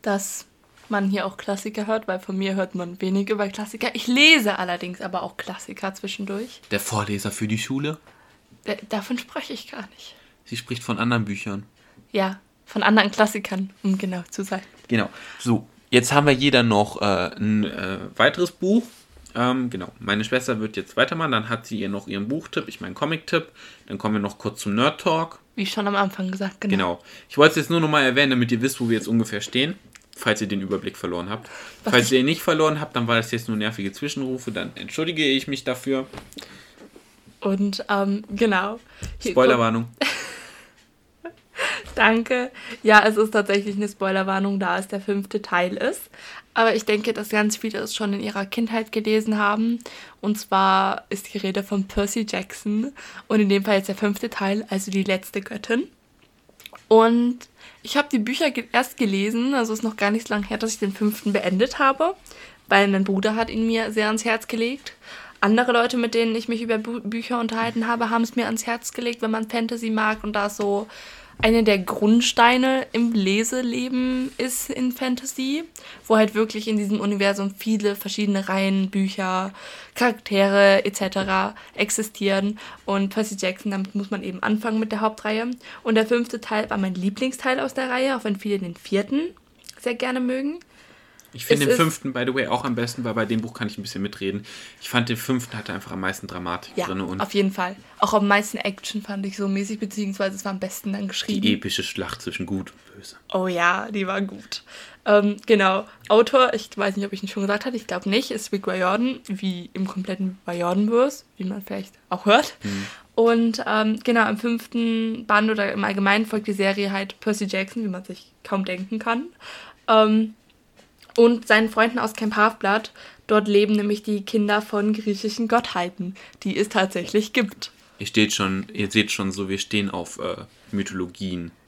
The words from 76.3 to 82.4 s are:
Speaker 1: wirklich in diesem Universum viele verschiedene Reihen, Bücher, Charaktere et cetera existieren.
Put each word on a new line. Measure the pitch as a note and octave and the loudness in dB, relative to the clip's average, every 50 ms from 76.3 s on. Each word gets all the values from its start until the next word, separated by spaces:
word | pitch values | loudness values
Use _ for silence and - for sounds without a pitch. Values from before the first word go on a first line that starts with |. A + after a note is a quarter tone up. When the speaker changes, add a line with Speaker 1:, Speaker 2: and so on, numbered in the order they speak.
| G3+ | 4
Speaker 1:
wirklich | G#3 A3+ A3 A3 G#3+ G#3+ | 0 0 0 0 -6 -2
in | A3 G#3+ G#3 | 0 0 0
diesem | G#3 G3 G#3 G#3 | 0 0 0 0
Universum | G3+ G3+ G#3 G3 G3 G3+ G3+ G3+ G3 G3 G3 | 0 0 0 2 2 2 2 2 -2 -4 -4
viele | - - A3 A3 G#3+ G3+ G#3 G3+ | -4 -2 0 0 2 2 0 0
verschiedene | G3+ - G3+ - - G#3 G3+ G3+ G3 G3 G3 | 0 -6 -8 -4 -2 0 2 2 0 0 0
Reihen, | F#3+ F#3+ G3 F#3+ F#3+ F#3+ F#3+ F#3+ | 0 0 2 2 2 2 0 0
Bücher, | G3 G3 F#3+ F#3+ G3 - F#3+ F#3 F#3 F#3 F#3+ G3 G3 - - - - - - - _ | 0 0 0 0 -2 -4 -4 -2 -2 -2 -2 -4 -8 -14 -18 -18 -18 -18 -20 -14 _
Charaktere | - A#3+ B3 A3 A3+ _ - G#3 G3 G3 G3 G3 G3+ G3+ G3 G3 F#3+ - | 2 2 2 2 0 _ 0 4 4 4 6 8 8 8 8 8 6 4
et | G3+ G3 | 0 -2
cetera | - G3+ F#3 - G3 F#3+ G3 F#3+ F#3+ F#3+ G3+ G#3+ - - - _ | -2 -4 -2 -2 -2 0 0 0 0 0 -2 -4 -10 -20 -18 _
existieren. | - G#3 G#3+ - - A3 G#3+ - - G3+ G3 F#3+ F#3+ | -2 -2 -2 0 -4 -4 -6 -4 -2 0 2 2 2